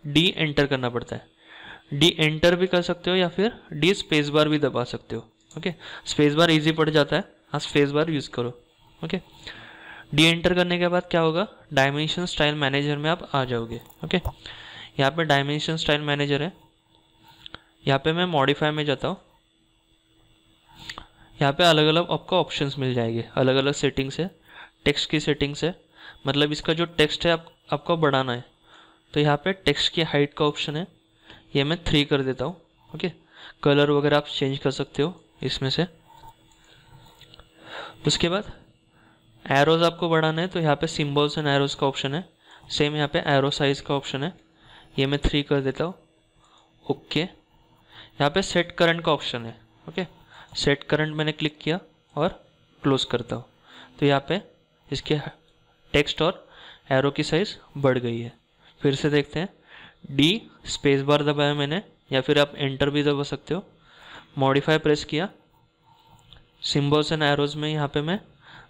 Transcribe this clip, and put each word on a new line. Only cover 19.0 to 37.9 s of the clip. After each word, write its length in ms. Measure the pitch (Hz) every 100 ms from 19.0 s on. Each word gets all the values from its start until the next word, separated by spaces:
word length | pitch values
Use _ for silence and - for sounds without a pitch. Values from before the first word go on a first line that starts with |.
| 139
हूँ। 120 | 190 _ _ _ _ _ _ _ _ _ _ _ _ _ _ _ - - - - _ - -
यहाँ 100 | 139
पे 120 | 147
अलग-अलग 460 | 175 156 151 160 175
आपको 300 | 156 - 185
ऑप्शंस 380 | 147 - 143 139
मिल 160 | 131
जाएंगे, 340 | 123 113 113 113 -
अलग-अलग 360 | 131 131 139
सेटिंग्स 480 | 143 139 131 135 -
है, 80 | 180 _ _ - - _
टेक्स्ट 260 | - 143 -
की 100 | 156
सेटिंग्स 440 | 156 143 143 147
है, 100 | 156 - _ _ - - 139
मतलब 260 | 143 147
इसका 200 | 151 -
जो 120 | 160
टेक्स्ट 420 | 165 165 151 - 170
है 60 |
आप, 200 | 165 - _ -
आपको 240 | 143 - 165
बढ़ाना 360 | 151 135 131
है, 120 | 120 - _ _ - - _ _
तो 60 | 147
यहाँ 160 | 147 143
पे 160 | 185
टेक्स्ट 400 | 190 - 143 -
की 100 | -
हाइट 320 | 156 143 143
का 100 | -
ऑप्शन 320 | 147 147 - 147
है, 100 | 190 _ _ _ _ - _ 143
ये 80 |
मैं 180 | 139 170
थ्री 200 | - 151
कर 180 | 143 143
देता 220 | 131 123
हूँ। 160 | 131 185 _ _ _
ओके, 200 | 156 180 - _ - - -
कलर 280 | 147 143 147
वगैरह 260 | 143 143 147
आप 100 | 143
चेंज 320 | - 139 139
कर 120 | 143
सकते 320 | 127 139 -
हो 200 | 151 - _ _
इसमें 260 | 131 - 135
से। 160 | - 175 _ _ - - _ _ _ _ - - - - - - - _ _ - - -